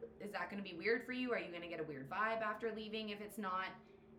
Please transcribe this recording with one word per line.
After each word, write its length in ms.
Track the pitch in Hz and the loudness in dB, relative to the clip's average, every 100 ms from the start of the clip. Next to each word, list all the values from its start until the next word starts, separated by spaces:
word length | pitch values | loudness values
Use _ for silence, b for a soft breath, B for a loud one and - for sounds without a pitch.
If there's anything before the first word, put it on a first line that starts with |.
| - - | -12 -8
is 100 | 202 | -6
that 160 | 190 175 | -2 -2
gonna 120 | 202 | -2
be 120 | 185 165 | -4 2
weird 260 | 202 240 | 4 4
for 80 | 254 | 4
you? 200 | 247 247 | 0 2
Are 60 | 208 | 2
you 140 | 175 | 2
gonna 160 | 170 170 | -4 -4
get 120 | 165 | -2
a 40 | |
weird 240 | 156 135 135 | -2 -2 -2
vibe 320 | 185 220 226 | 2 4 4
after 300 | 214 214 226 | 2 2 0
leaving 340 | 214 214 220 214 | 0 -2 -2 -2
if 100 | 208 | -2
it's 180 | 208 - | -4 -2
not 280 | 190 185 185 - B B B | 0 2 0 -4 B B B